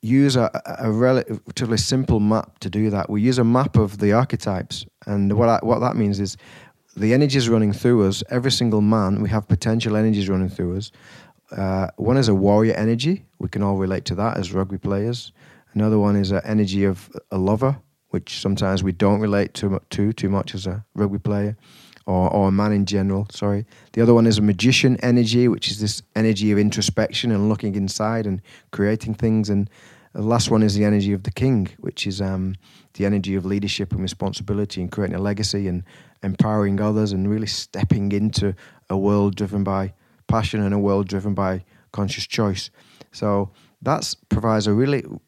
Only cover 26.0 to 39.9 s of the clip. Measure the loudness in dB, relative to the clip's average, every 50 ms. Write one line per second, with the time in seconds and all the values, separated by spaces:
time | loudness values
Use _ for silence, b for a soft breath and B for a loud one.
26 | -12 _ _ 0 2 2 2 2 2 2 4 4 2 2 0 0 -2 -2 0 0
27 | -2 -2 -2 -4 -2 0 0 2 2 0 0 -2 -4 -4 -4 -2 -4 -4 -2 -2
28 | -2 -2 -2 -2 -2 -4 -4 -6 B B B B B B -4 -2 0 0 0 -2
29 | -2 -6 -6 -2 0 2 2 2 2 2 0 0 0 -2 B B B B B B
30 | B B _ -6 -2 0 0 0 2 2 2 4 4 4 4 2 2 2 2 2
31 | 2 0 -2 -2 -4 -8 -4 -2 0 2 2 2 0 -2 -6 -8 -10 -10 -8 -6
32 | -6 -6 -4 -4 -4 -4 -2 -2 -4 -4 -6 -8 b b b b b b _ -2
33 | 0 0 0 0 0 -2 -2 -2 -2 -2 -2 -2 -2 -4 -4 -4 -4 -4 -4 -4
34 | -4 -6 -6 -4 -6 -6 -6 -6 -6 -4 -2 -2 -2 -4 -4 -8 -8 -6 -4 -4
35 | -4 -4 -2 -2 -2 -2 -2 -2 -4 -4 -2 -2 -2 -2 -4 -4 -6 B B B
36 | B B B B -6 -6 -2 0 0 0 2 0 0 0 0 0 0 0 0 0
37 | 0 0 -2 -2 -2 -2 -2 -2 -4 -6 -6 -8 -10 -10 -4 -4 2 2 2 2
38 | 2 0 0 0 0 0 0 0 -2 -2 -2 B B B B B B _ -2 0
39 | 2 2 2 4 2 0 0 -2 -6 -4 -2 -2 -2 0 0 -2 -2 -4